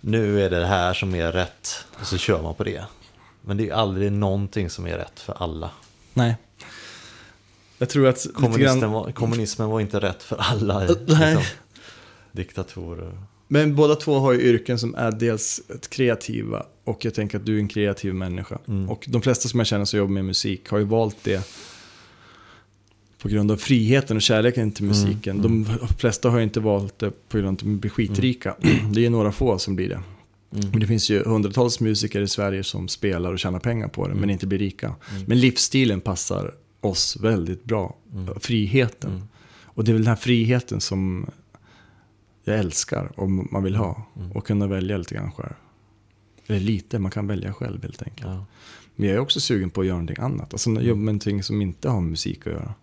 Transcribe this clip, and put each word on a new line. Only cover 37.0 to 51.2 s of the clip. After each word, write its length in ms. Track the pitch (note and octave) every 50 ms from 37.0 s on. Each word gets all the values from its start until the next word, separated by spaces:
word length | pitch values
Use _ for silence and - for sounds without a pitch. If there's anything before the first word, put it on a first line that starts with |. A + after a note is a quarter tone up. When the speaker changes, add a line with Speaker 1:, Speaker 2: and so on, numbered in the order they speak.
| - - -
Speaker 2:
väldigt 480 | - G2+ A2 A2+ G2 E2+ F2 F#2 F#2 -
bra. 320 | A#2+ A#2 G#2+ F#2 F#2 - _ _ - D#3
Speaker 1:
Mm. 280 | G2 F#2 F2+ - -
Speaker 2:
Friheten. 720 | - - A#2+ A2 G#2 G2+ A2+ C#3 B2 A2+ - _ - G2
Speaker 1:
Mm. 140 | F#2+ F#2 G2 G#2+ _ - - - - - -
Speaker 2:
Och 200 | - _ - A2
det 60 | A2+
är 20 | A2+
väl 100 | A2 A2
den 60 | A2+
här 80 | A2+
friheten 640 | G#2+ - B2 B2 A#2 A2+ A2 B2+ B2 B2 - G#2+ G#2
som 500 | - - G2 F#2+ F#2+ F#2 F#2 F#2 - - - - _ _ _ - _ _ _ - - _ _ _ _ _ _ _ _ _ _ _ _
jag 140 | - G#2 A2
älskar 540 | G2+ F2 E2 - - - - - F#2 F#2 -
och 140 | - G2 F#2+
man 320 | F#2+ F#2+ F2+ - - G2 G2
vill 140 | F#2+ F#2+
ha. 300 | G#2+ A2 F#2 F#2 G#2+ G#2+ - _
Speaker 1:
Mm. 160 | - F#2+ F2+ G2
Speaker 2:
Och 140 | G2+ -
kunna 200 | - G#2+ G2+ G2+
välja 300 | G2 G2 F#2+ F#2 F#2+ G#2
lite 180 | F#2+ F2 - -
grann 180 | - G2 F#2+ -
själv. 220 | - - - - - _ _ _ _ _ _ _ _ _ _ _ _ _ _ _ - _
Eller 140 | - G#2+ G2+
lite, 380 | F#2 G#2+ A2 G2 F2 _ - A2
man 120 | G2 F#2+
kan 160 | - G#2+ G2+
välja 260 | G2+ G#2 F#2 F#2+ F#2+ G2
själv 300 | - B2 - - - -
helt 200 | - - - -
enkelt. 280 | - - - - G2
Speaker 1:
Ja. 140 | F#2+ F#2 G2 - _ - - - - - - _ _
Speaker 2:
Men 120 | - G2+ G2+
jag 80 | F#2+
är 40 | G#2+
också 200 | C3+ C#3 - -
sugen 300 | - - B2+ G2+ F#2+ F2+
på 100 | - -
att 60 | F#2
göra 100 | F#2+ F#2
någonting 280 | F2 E2+ D#2+ - - -
annat. 300 | C3 C#3 - - - -
Alltså 160 | - - A#2+
Speaker 1:
Mm. 120 | A2 A2 B2
Speaker 2:
jobba 120 | A#2+ A#2 G2+
med 60 | G#2
någonting 380 | A2 G#2+ G#2